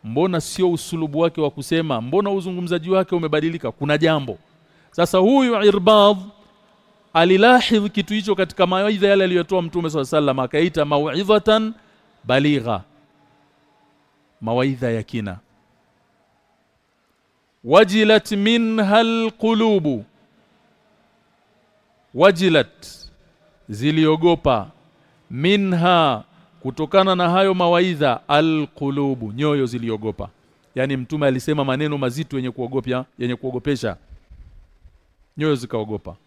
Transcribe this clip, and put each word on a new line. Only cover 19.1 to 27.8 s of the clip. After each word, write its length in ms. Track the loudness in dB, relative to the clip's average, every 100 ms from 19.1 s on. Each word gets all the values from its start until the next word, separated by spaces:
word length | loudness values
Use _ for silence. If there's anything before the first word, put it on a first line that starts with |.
| 0 -4 -2 -2 2 2 2 0 -4 -8 _ _ _ _ _ _ _ _ _ _ _ _ _ _ _ _ _ _ _ _
wajilat, 720 | 4 4 4 2 2 0 _ -20 -20 -20 _ _ _ _ _ -16
ziliogopa, 1000 | -4 -2 2 2 4 2 2 0 0 -4 _ _ _ _ _ _
minha, 920 | -4 0 0 0 0 2 2 2 -2 -8 _ _ _
kutokana 560 | -12 -8 0 2 2 0
na 140 | 0
hayo 240 | 2 2
mawaidha, 720 | 2 2 2